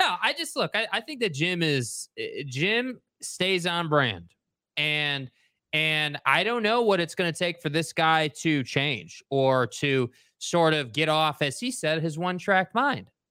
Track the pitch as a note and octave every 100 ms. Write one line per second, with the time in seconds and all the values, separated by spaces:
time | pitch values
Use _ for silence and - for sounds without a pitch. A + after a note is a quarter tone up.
0 | E4 F3+ A#3 D#4 E4 - E3 G#3 A3+ G#3
1 | - C#4 G#3+ C#3 F3 F3+ D#3+ C#3 A#2 -
2 | - - - G#2 C#3+ B2+ F#3 A3+ B3+ A#3
3 | _ _ - - F#3 F#3 F3 E3+ E3 D3
4 | B2 F2+ E2+ _ _ _ _ - D3+ D3+
5 | D3 C#3 C3 _ _ _ _ D#3 D#3 D#3
6 | D3+ D3 C3+ D3 G3+ A#3+ G#3+ A#3+ A3+ F#3+
7 | E3 - F3 D#3 F3+ E3+ D3+ D#3 D#3+ -
8 | D#3+ D#3+ D#3 - E3 D3 A#2+ C#3 D3 A#2
9 | - - - C3+ C3+ C3 A#2+ - C#3+ C3+
10 | A#2+ - _ _ - E3+ D#3+ D#3 B2 C#3
11 | D#3 D#3 D#3 C#3 C#3+ - B3 - D#3 D#3+
12 | D#3+ D#3 F3+ F3+ G3+ F#3+ F#3 A3+ C#4 A2+
13 | - _ _